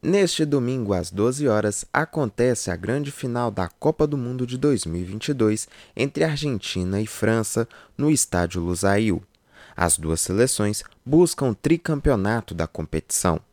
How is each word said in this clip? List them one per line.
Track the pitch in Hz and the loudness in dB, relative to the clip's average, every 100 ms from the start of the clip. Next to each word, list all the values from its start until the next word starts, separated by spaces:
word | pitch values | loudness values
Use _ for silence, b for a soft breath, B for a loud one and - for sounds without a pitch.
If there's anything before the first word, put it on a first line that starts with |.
Neste | - 196 185 - 156 | 2 4 2 2 0
domingo, | 143 120 131 104 | 2 0 -2 0
às | 95 85 | 0 -2
doze | 95 113 139 143 | 0 0 2 2
horas, | 107 107 101 - | 2 2 -2 -2
acontece | - 160 - 123 - 123 120 - | -2 -2 -2 -4 0 0 2 -2
a | 87 | -4
grande | 92 131 143 | -4 -4 -4
final | - 127 120 120 | -6 -6 -2 -2
da | 98 87 | -2 -6
Copa | _ 151 160 151 | _ -2 0 0
do | 143 | 0
Mundo | 120 127 123 | -4 -4 -4
de | 127 | 0
dois | 143 120 | 0 0
mil | 85 85 | -2 -4
e | |
vinte | 90 101 127 | -6 -6 -6
e | |
dois | 139 110 110 - B B - | 0 2 2 -6 B B -4
entre | 139 147 | -4 0
Argentina | 160 147 147 113 - 92 90 98 | 0 0 -2 -4 -4 -4 -2 -2
e | 107 | -4
França, | - 107 113 110 - 113 B B - | -2 2 2 0 -2 -4 B B -2
no | 147 | 2
Estádio | 147 - 87 87 92 | 2 2 0 0 -2
Lusail. | 85 87 98 101 110 82 - _ B B B B | -2 0 2 2 2 0 -4 _ B B B B
As | 87 - | -2 0
duas | 80 80 | -2 -2
seleções | - 95 131 - 104 107 - _ - | 0 2 2 2 -2 -2 -10 _ 2
buscam | 156 175 - 135 | 4 4 2 -2
o | 104 | 0
tricampeonato | - 165 - 147 147 117 98 117 - 85 | 0 0 0 0 2 2 2 0 -4 -6
da | 82 | -6
competição. | - 78 80 - - 92 80 - | -4 -6 -6 -4 0 0 0 -4